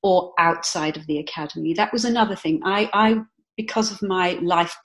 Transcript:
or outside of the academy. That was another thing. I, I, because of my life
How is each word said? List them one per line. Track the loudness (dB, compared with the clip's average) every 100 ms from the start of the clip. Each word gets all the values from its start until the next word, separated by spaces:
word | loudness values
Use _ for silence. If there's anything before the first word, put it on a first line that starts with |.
or | 2 2 2 2
outside | 2 2 -2 -4 -4 -6
of | -4
the | -6
academy. | -6 -8 -8 -6 -4
That | 0 0
was | 0
another | 0 2 0 0
thing. | -2 -2
I, | 0 0 0
I, | 2 4 2 -2 _ _ -10
because | -4 -2 -2
of | -2
my | -4 0 0 0
life | 0 2 0 -4